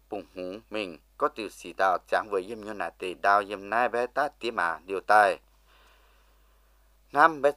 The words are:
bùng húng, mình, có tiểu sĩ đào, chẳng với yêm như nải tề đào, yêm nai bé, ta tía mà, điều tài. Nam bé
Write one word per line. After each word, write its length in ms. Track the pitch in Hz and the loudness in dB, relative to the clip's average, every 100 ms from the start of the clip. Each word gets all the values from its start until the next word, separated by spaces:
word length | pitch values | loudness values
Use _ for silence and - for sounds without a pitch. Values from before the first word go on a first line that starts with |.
| _ | _
bùng 140 | 104 82 92 | -12 -12 -12
húng, 260 | 90 101 - | -12 -12 -10
mình, 280 | 107 95 76 _ - | -8 -8 -12 _ -4
có 100 | 147 | -4
tiểu 220 | - 101 | -4 -10
sĩ 240 | - - - | -12 -14 0
đào, 200 | 95 90 - | 0 0 -2
chẳng 200 | 92 90 | -4 -2
với 100 | 98 | -4
yêm 200 | 92 113 | -4 -8
như 120 | 104 | -12
nải 180 | 104 85 - | -8 -8 -8
tề 160 | 92 | -10
đào, 300 | 87 98 101 101 | -2 2 2 2
yêm 220 | 101 101 | -6 -4
nai 200 | 113 123 | -2 0
bé, 180 | 117 123 | -2 -2
ta 220 | - 147 - | -2 -4 -4
tía 120 | 117 | -6
mà, 280 | 113 85 80 85 | -2 -2 -4 -6
điều 140 | 95 | -6
tài. 400 | - 107 101 82 _ _ _ _ _ _ _ _ _ _ _ _ _ _ _ _ _ | 4 6 6 2 _ _ _ _ _ _ _ _ _ _ _ _ _ _ _ _ _
Nam 300 | 139 160 151 | 4 4 4
bé 100 | 135 | 0